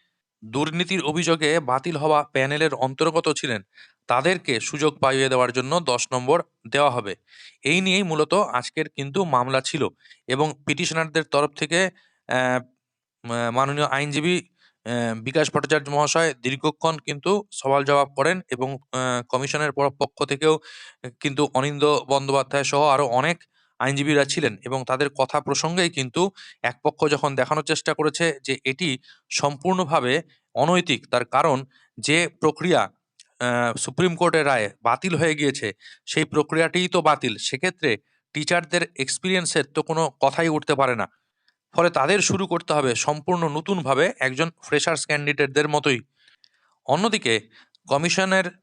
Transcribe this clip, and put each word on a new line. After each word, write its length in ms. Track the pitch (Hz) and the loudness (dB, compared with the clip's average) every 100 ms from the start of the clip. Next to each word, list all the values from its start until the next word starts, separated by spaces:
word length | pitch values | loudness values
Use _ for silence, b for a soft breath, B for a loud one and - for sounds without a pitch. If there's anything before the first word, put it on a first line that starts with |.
| _ _ _ _ | _ _ _ _
দুর্নীতির 580 | 110 127 156 160 175 190 | -8 -4 -2 -2 -2 -2
অভিযোগে 580 | 143 156 165 165 151 165 | -2 -2 0 0 2 2
বাতিল 360 | 139 127 175 156 | 0 -2 -2 -2
হওয়া 280 | 156 151 | 2 2
প্যানেলের 500 | 147 135 135 147 156 | 2 0 0 2 0
অন্তর্গত 540 | 127 131 135 160 160 160 147 | 2 0 2 2 2 0 0
ছিলেন, 260 | 147 110 95 B B B - | -2 -6 -8 B B B 0
তাদেরকে 540 | 123 151 185 160 117 | 2 4 2 0 -2
সুযোগ 380 | - 151 151 147 | -2 0 0 2
পাইয়ে 300 | 135 131 135 | 0 2 2
দেওয়ার 240 | 127 123 | 2 2
জন্য 280 | 123 127 170 | 0 0 -2
দশ 280 | 151 123 - | 0 -2 0
নম্বর 300 | 127 127 165 - _ 113 | -2 2 0 0 _ -4
দেওয়া 200 | 139 143 | 2 2
হবে। 260 | 120 101 90 _ B B B | 2 -6 -10 _ B B B
এই 180 | 139 170 | 0 0
নিয়েই 220 | 185 185 | 2 0
মূলত 320 | 185 156 151 | 0 0 2
আজকের 540 | 180 175 123 120 - 151 | 2 2 -2 -4 -6 -6
কিন্তু 360 | - 139 151 | -6 -6 -2
মামলা 360 | 180 127 123 131 | 0 2 2 -2
ছিল 280 | - 156 113 - b b - | -2 -4 -4 -6 b b -4
এবং 260 | 131 156 147 - | 0 0 -2 -6
পিটিশনারদের 560 | 131 175 165 160 151 | -4 -2 -2 -2 -2
তরফ 280 | 156 143 143 | 0 0 0
থেকে, 400 | - 147 170 185 - b b - | -2 -2 0 0 -4 b b -4
আহ, 360 | 123 127 127 123 _ _ _ _ _ | -2 0 0 -4 _ _ _ _ _
মা-, 280 | 117 117 117 | -8 -4 -2
মাননীয় 340 | 120 135 143 143 | 0 0 0 0
আইনজীবী, 540 | 135 147 143 160 180 | 0 0 -2 0 0
আহ, 800 | - _ _ _ 110 120 117 113 | -4 _ _ _ -6 -2 -2 -4
বিকাশ 300 | 113 156 151 | -2 0 2
ভট্টাচার্য 360 | 156 135 156 143 | 0 0 0 0
মহাশয় 440 | 147 147 165 165 | 0 2 2 0
দীর্ঘক্ষণ 640 | 127 123 131 156 160 160 160 | 0 -4 0 -2 0 -2 -2
কিন্তু 460 | - 143 170 202 - | -6 -6 -2 -2 -2
সওয়াল 320 | - 135 139 | -6 0 2
জবাব 280 | 139 143 139 139 | 4 2 2 0
করেন 240 | 143 180 - | 0 0 -4
এবং, 280 | 123 131 135 - | -6 -4 -6 -8
আহ, 300 | 127 127 123 | -4 -2 -2
কমিশনের 500 | 120 127 135 151 151 | -2 -4 -2 -2 -2
পর-, 180 | 139 139 | 0 -2
পক্ষ 340 | - 139 - | 0 -6 -4
থেকেও 340 | 139 139 156 156 B B B B 123 120 | -4 0 2 2 B B B B -18 -6
কিন্তু 300 | 147 135 147 | -4 0 0
অনিন্দ 460 | 131 139 147 147 147 - | 0 -2 0 2 2 2
বন্দ্যোপাধ্যায় 560 | 139 139 139 127 143 | -2 2 0 0 -2
সহ 180 | 135 143 | 0 2
আরও 240 | 151 135 139 | 4 4 2
অনেক 380 | 120 147 170 _ _ _ - | 0 0 -2 _ _ _ -4
আইনজীবীরা 460 | 123 139 143 147 | -2 0 2 2
ছিলেন 320 | 139 175 135 101 | 2 0 -2 -4
এবং 200 | 123 131 | -8 -6
তাদের 260 | 127 127 143 | -4 -2 -2
কথা 300 | 143 131 147 | -2 -2 -2
প্রসঙ্গেই 500 | 135 139 156 175 170 | -2 -2 -2 0 0
কিন্তু 400 | 151 127 147 190 B B B | -2 -4 0 -2 B B B
এক 180 | 120 - | -6 -2
পক্ষ 260 | 151 147 156 | -4 0 0
যখন 260 | 143 147 | 0 0
দেখানোর 300 | 135 123 156 | -2 0 -2
চেষ্টা 300 | 147 151 - | -2 -2 -2
করেছে 460 | 156 156 147 170 139 | -2 -2 0 -2 -2
যে 160 | - 131 | -4 -4
এটি 340 | 131 135 175 127 b b - | -4 -4 -4 -4 b b -8
সম্পূর্ণভাবে 920 | - - 143 170 185 165 160 123 147 160 b b | -2 -2 -2 -2 0 0 0 0 -2 -4 b b
অনৈতিক, 520 | 117 151 180 175 123 - | -2 0 2 0 -4 -2
তার 140 | 123 | -4
কারণ 400 | 120 127 156 131 135 b b - | 0 0 2 0 -4 b b -10
যে 300 | 110 156 165 - | 0 0 0 0
প্রক্রিয়া, 420 | 156 147 170 147 | -2 0 0 2
আহ, 920 | 98 _ _ _ - - 123 120 120 113 | 0 _ _ _ -20 -6 -2 0 -2 -2
সুপ্রিম 380 | - 131 180 | -6 0 0
কোর্টের 320 | 165 175 165 143 | 2 2 2 2
রায়ে 240 | 127 104 - | 2 0 -2
বাতিল 320 | 117 123 190 165 | -2 0 0 0
হয়ে 180 | 165 | 0
গিয়েছে, 380 | 156 143 135 107 - B B - | 0 -2 -2 -6 -10 B B -6
সেই 180 | - | -2
প্রক্রিয়াটিই 640 | 156 151 143 160 165 180 180 | -2 0 0 0 0 0 0
তো 140 | 180 | 2
বাতিল, 340 | 156 143 131 104 | 2 2 0 -4
সেক্ষেত্রে 600 | - 135 185 180 147 104 _ _ _ | -6 -4 -4 -2 -2 -2 _ _ _
টিচারদের 500 | 151 147 175 170 175 170 - | -6 0 0 0 -2 -2 -6
এক্সপিরিয়েন্সের 680 | 135 - 185 185 165 165 | -6 -4 -2 -2 0 -2
তো 180 | 135 147 | -2 -4
কোনো 300 | 151 160 160 - | -4 -2 -2 2
কথাই 280 | 135 135 165 | 0 2 0
উঠতে 260 | 151 139 | 0 0
পারে 220 | 135 135 117 | 2 2 0
না। 120 | 95 _ _ _ _ _ _ | -4 _ _ _ _ _ _
ফলে 180 | - 170 | 2 2
তাদের 300 | 165 139 202 | 2 2 2
শুরু 260 | - 196 196 | 2 -2 -2
করতে 260 | 170 - | -4 0
হবে 220 | 151 135 | 0 2
সম্পূর্ণ 540 | 117 - 151 147 180 160 | 0 -2 -4 -2 -2 -2
নতুনভাবে 640 | 147 151 190 131 135 180 - | -4 -4 -4 0 2 2 0
একজন 320 | 131 131 165 - | -4 -2 -4 -6
ফ্রেশার্স 440 | - 147 - 156 - | -2 -2 0 -2 -2
ক্যান্ডিডেটদের 600 | 147 143 143 139 135 151 | -4 -2 -2 0 0 0
মতোই। 320 | 147 147 123 - _ b b b b b b - | 0 0 -2 -4 _ b b b b b b -2
অন্যদিকে 600 | 147 220 214 123 110 - b b b - | 0 0 0 0 -2 -2 b b b -2
কমিশনের 560 | 139 170 170 190 190 180 - | 0 0 0 2 2 0 -6